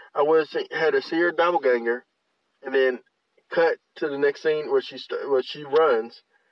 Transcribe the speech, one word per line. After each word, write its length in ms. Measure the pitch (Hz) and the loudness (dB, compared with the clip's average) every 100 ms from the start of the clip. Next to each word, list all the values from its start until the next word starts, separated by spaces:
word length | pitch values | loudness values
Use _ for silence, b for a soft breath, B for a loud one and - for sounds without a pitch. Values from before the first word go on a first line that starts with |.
| B | B
I 80 | - | -2
would 180 | 147 160 | 2 2
have 80 | 147 | 2
se-, 180 | 160 - | -4 -6
had 220 | 156 160 | -2 0
her 80 | 139 | 0
see 180 | - 165 | -2 -2
her 120 | 175 | 0
doppelganger, 720 | 165 170 170 135 120 117 120 - _ _ _ _ _ | 0 0 2 2 0 0 -4 -6 _ _ _ _ _
and 120 | 131 135 | -2 2
then 240 | 131 123 _ _ _ _ - | 2 0 _ _ _ _ -6
cut 280 | 175 165 - _ - | 0 0 0 _ -8
to 120 | 151 | -6
the 100 | 139 | 0
next 240 | 143 143 | 0 0
scene 260 | 156 151 - | -2 -2 0
where 100 | 135 | -2
she 160 | - 131 | -2 -12
st-, 300 | - - 139 | -10 -8 -2
where 120 | 131 | -2
she 220 | 127 147 | -2 -8
runs. 580 | 147 147 156 117 113 - _ _ _ | 0 2 4 2 -2 -12 _ _ _